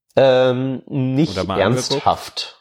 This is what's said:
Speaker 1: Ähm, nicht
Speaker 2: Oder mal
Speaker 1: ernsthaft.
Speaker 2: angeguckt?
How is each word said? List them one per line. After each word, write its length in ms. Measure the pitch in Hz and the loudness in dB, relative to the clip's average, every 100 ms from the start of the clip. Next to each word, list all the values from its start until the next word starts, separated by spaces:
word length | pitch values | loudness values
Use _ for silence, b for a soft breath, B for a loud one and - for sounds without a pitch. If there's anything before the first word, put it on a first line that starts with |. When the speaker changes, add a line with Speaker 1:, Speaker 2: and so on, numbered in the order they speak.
| _ - | _ 2
Speaker 1:
Ähm, 680 | 135 127 131 127 135 127 - | 4 4 2 0 -4 -6 -6
nicht 460 | 143 131 131 156 | -4 -2 0 0
Speaker 2:
Oder 120 | 95 | -2
mal 160 | 90 95 | -4 0
Speaker 1:
ernsthaft. 440 | 95 123 123 139 - | 2 0 -2 -2 0
Speaker 2:
angeguckt? 540 | 82 - - - - | -2 -6 -12 -14 -16